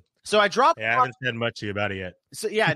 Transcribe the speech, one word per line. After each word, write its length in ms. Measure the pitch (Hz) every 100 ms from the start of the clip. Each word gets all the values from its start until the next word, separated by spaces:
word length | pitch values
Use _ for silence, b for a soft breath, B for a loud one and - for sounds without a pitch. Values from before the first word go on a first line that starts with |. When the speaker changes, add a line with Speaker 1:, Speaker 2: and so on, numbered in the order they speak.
| _ _
Speaker 1:
So 160 | - 208
I 80 | 208
dropped 320 | 160 277 330
Speaker 2:
Yeah, 140 | 110
I 20 |
haven't 220 | 240 247 -
said 140 | 127
much 240 | 113 117 -
to 80 | 104
you 60 |
about 180 | 98 104
it 60 | 95
yet. 160 | 92 - _
Speaker 1:
So 140 | - 214
yeah, 260 | 214 196